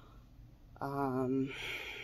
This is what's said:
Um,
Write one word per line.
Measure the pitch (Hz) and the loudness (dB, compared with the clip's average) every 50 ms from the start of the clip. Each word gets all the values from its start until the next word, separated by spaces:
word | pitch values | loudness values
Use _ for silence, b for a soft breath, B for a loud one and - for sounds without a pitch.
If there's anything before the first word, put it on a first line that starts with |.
| B B B B B B B - - - - - - - - - | B B B B B B B -16 -16 -16 -16 -18 -18 -16 -8 -4
Um, | - 139 139 139 139 135 127 127 131 127 131 135 131 135 B B B B B B B B B B | -4 -2 2 2 2 4 4 4 4 6 6 6 4 4 B B B B B B B B B B